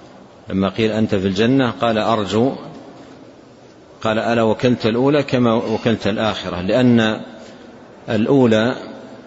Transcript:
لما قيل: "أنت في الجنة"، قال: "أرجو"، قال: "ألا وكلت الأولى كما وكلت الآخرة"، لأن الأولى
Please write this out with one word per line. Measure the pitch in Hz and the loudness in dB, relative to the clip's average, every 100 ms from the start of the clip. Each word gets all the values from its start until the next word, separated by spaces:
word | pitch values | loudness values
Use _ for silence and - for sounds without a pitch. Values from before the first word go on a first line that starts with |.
| - - - - - | -20 -20 -20 -20 -6
لما | 95 95 | -2 -2
قيل: | 95 110 | 0 -2
"أنت | 107 110 | 0 0
في | 104 95 | 0 -2
الجنة"، | 95 113 135 127 | 0 2 2 0
قال: | 95 113 110 | 0 0 0
"أرجو"، | 104 110 98 101 127 131 - - - - - - - - - - - - - - | 0 0 0 0 0 -2 -12 -18 -20 -20 -20 -20 -20 -20 -20 -20 -20 -20 -20 -8
قال: | 113 110 | -2 -2
"ألا | 110 117 | 0 2
وكلت | 113 104 123 117 113 | 2 2 0 2 0
الأولى | 117 135 147 | 2 2 2
كما | 135 127 120 | 0 2 2
وكلت | 113 110 110 123 110 101 | 2 0 -2 0 0 -2
الآخرة"، | 110 110 95 92 87 | -2 -2 -2 -6 -6
لأن | 92 113 127 120 110 110 - - - - - - - - - | -2 2 4 4 4 -2 -8 -18 -20 -20 -20 -20 -20 -20 -6
الأولى | 113 113 139 123 110 113 131 - - - - | -2 2 4 4 4 2 -4 -10 -16 -18 -20